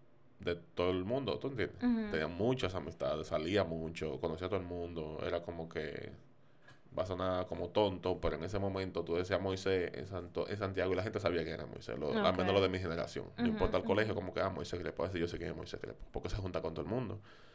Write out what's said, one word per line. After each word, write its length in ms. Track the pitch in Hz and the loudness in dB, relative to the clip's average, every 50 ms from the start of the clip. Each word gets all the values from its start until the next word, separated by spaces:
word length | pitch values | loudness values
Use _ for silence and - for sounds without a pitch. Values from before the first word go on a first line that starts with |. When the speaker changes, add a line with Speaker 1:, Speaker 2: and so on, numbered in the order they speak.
| - - - - - - - - | -20 -20 -20 -20 -20 -20 -14 -6
Speaker 1:
de 160 | - 90 87 | -2 -2 -2
todo 340 | 82 - - - - 90 92 | -2 -4 -8 -2 2 2 4
el 140 | 92 92 90 | 4 2 2
mundo, 340 | 101 123 139 135 101 73 - | 0 0 0 0 0 -2 -2
¿tú 80 | - 139 | -2 -4
entiendes? 300 | 139 113 90 - - - 247 | -2 0 -2 -2 -2 0 2
Speaker 2:
Ujú. 280 | 247 233 226 220 208 | 4 4 4 2 0
Speaker 1:
Tenía 160 | 202 78 78 80 | 0 0 0 0
muchas 460 | 87 87 104 123 131 127 - 90 92 | 0 2 2 2 2 2 0 -2 -2
amistades, 540 | 90 71 80 - - - - 76 78 76 - | -2 -4 -6 -4 -2 0 0 0 0 -2 0
salía 360 | 82 78 78 85 101 101 92 | 0 0 2 2 4 4 2
mucho, 560 | 82 82 80 80 80 82 - - 78 67 65 | 2 0 -4 -4 -4 -4 -4 -4 -4 -2 -2
conocía 280 | - 82 80 82 90 95 | -2 -2 -2 0 -2 -2
a 20 | |
todo 100 | 104 95 | -2 -2
el 60 | 90 | -2
mundo, 540 | 87 87 87 87 85 85 82 78 78 78 78 - | -2 -4 -4 -4 -4 -4 -4 -4 -4 -4 -4 -2
era 160 | 87 87 85 85 | 0 0 -2 -2
como 260 | 87 87 85 82 82 | -4 -6 -6 -6 -6
que, 420 | - 82 76 76 73 67 65 - - - - - - - - - - - - - - - - - - - | -4 -4 -4 -4 -4 -6 -8 -10 -12 -14 -18 -20 -20 -20 -20 -20 -20 -20 -20 -20 -20 -20 -16 -8 -2 -2
va 60 | 95 | -2
a 20 | |
sonar 400 | 98 90 90 92 92 92 92 90 | 0 0 0 0 2 2 0 0
como 220 | - 87 87 87 87 | -2 -4 -4 -4 0
tonto, 520 | - 107 104 98 92 87 82 92 90 87 | 4 4 4 4 4 2 0 0 0 2
pero 140 | - 82 78 | 2 0 0
en 80 | 76 80 | 0 -2
ese 160 | 98 101 98 | -2 -2 0
momento 460 | 98 98 95 95 95 92 90 90 85 | 0 0 0 0 -2 -2 -2 -2 -2
tú 100 | 80 85 | 0 0
decías 260 | 87 92 95 98 87 | 0 2 2 2 2
Moisés 520 | 98 98 92 95 - 95 95 92 87 - - | 2 2 0 0 2 2 2 4 2 0 -2
en 140 | - - 95 | -6 -8 -6
Santo-, 400 | 95 87 87 87 - 92 - - | -6 -6 -6 -4 -2 -2 -2 -2
en 80 | 104 | -2
Santiago 360 | 101 104 95 95 95 87 95 92 | -2 -2 -2 0 2 2 2 2
y 40 | |
la 80 | 90 95 | 2 0
gente 160 | 110 107 101 | 0 -2 0
sabía 220 | - 85 87 85 80 | 0 2 2 0 0
quién 100 | 82 80 | -2 -4
era 120 | - 71 | -6 -6
Moisés, 300 | - - - - - 58 | -8 -10 -10 -8 -8 -6
lo, 140 | 67 76 71 - - | -2 -2 0 2 4
al 80 | - | 4
Speaker 2:
Ok. 120 | 87 90 90 | 4 4 4
Speaker 1:
menos 160 | 92 92 98 | 4 6 6
lo 60 | 98 | 6
de 80 | 95 92 | 6 6
mi 120 | 92 92 | 4 2
generación. 460 | 92 85 82 82 - - - - - - - | 0 0 0 0 -2 -2 -4 -6 -6 -6 -4
No 80 | - 240 | 0 0
Speaker 2:
Ujú, 80 | 233 220 | 2 2
Speaker 1:
importa 240 | 214 92 87 - | 4 4 4 4
el 80 | 95 95 | 4 4
Speaker 2:
ujú. 40 | - 98 | 4 4
Speaker 1:
colegio, 240 | 107 107 110 95 | 4 4 4 2
como 180 | 90 92 90 - | -2 -2 -2 0
que, 60 | - | 0
"Ah, 80 | 92 95 | 0 0
Moisés 320 | 95 69 - - - 87 | 0 -2 -4 -4 -4 -4
Crespo", 240 | 78 80 - - 80 | -4 -4 -2 0 0
decía, 160 | 92 92 85 | 0 0 0
"Yo 80 | 82 85 | 0 0
sé 100 | - - | -2 -2
quién 120 | 85 80 | -4 -4
es 60 | 78 | -4
Moisés 220 | 82 - - - - | -6 -8 -8 -8 -8
Crespo", 260 | - - - - - - | -8 -8 -10 -10 -10 -8
porque 180 | - - - 104 | -6 -6 -4 -2
se 60 | - | -2
junta 240 | 101 95 92 85 82 | -2 -2 0 -2 -2
con 140 | - 85 85 | -2 -2 -4
todo 100 | 85 73 | -4 -2
el 60 | 82 | -2
mundo. 300 | 110 131 123 95 98 101 - - - - - - | -2 -2 -2 -2 -6 -8 -10 -14 -20 -20 -20 -20